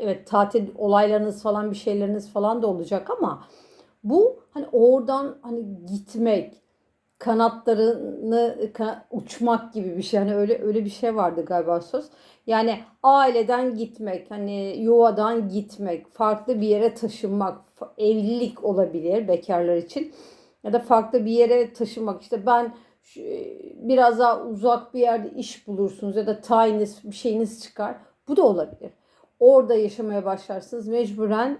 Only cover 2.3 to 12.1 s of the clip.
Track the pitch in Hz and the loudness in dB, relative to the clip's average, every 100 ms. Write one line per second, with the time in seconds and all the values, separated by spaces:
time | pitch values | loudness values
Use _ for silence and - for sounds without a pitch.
2.3 | 202 208 240 220 180 165 196 - 494 214 | -2 0 0 -2 -2 -4 -6 -4 -4 -4
3.3 | 139 - _ _ _ _ _ 208 320 453 | -6 -14 _ _ _ _ _ 0 4 4
4.3 | 508 _ 302 - 247 240 262 240 269 277 | 0 _ -14 -2 4 6 6 2 -2 -4
5.3 | - 240 233 208 190 175 202 - 226 226 | -10 -10 -8 -8 -12 -8 -10 -8 -2 0
6.3 | 202 165 - _ _ _ _ _ - 233 | 0 -2 -14 _ _ _ _ _ -8 -2
7.3 | 220 233 226 - 220 220 233 208 196 220 | 2 2 0 0 2 2 0 -6 -8 -2
8.3 | 226 233 - 214 - 220 226 - 240 - | 0 0 -2 -8 -6 -6 -8 -10 -10 -10
9.3 | - 233 226 233 220 185 170 185 208 202 | -4 0 0 -2 -8 -6 -6 -2 0 0
10.3 | 202 208 233 214 214 208 - 233 220 180 | 0 0 0 -2 -2 -4 -4 -2 0 -2
11.3 | 165 156 175 165 170 170 262 294 | -2 -2 -2 0 -2 -4 -8 -8